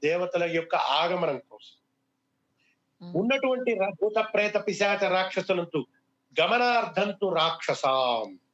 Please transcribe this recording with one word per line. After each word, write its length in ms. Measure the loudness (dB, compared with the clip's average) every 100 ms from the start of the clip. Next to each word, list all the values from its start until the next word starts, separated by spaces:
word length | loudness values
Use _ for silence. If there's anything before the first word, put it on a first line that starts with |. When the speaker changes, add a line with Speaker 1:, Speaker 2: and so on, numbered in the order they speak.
Speaker 1:
దేవతల 400 | -2 0 -2 -2
యొక్క 320 | 0 -2 -2 -2
ఆగమనం 600 | 2 2 2 0 -2 -4
కోసం. 420 | -8 -20 -20 _ _ _ _ _ _ _ _ _ _ _ _ _ -4
Speaker 2:
మ్మ్. 120 | 0
Speaker 1:
ఉన్నటువంటి 560 | 2 2 2 0 0
రా-, 200 | 0 -2 0
భూత 120 | -2 0 -2
ప్రేత 200 | 0 0
పిశాచ 540 | 0 -2 0 0 2 2
రాక్షసులంతు 800 | 0 0 -4 -2 -2 -2 -4 -6 _ _ _ _ 0
గమనార్థంతు 920 | 2 4 4 2 0 -2 -2 0 0
రాక్షసాం 1040 | 2 0 -2 -4 0 2 2 2 0 -2 -10 _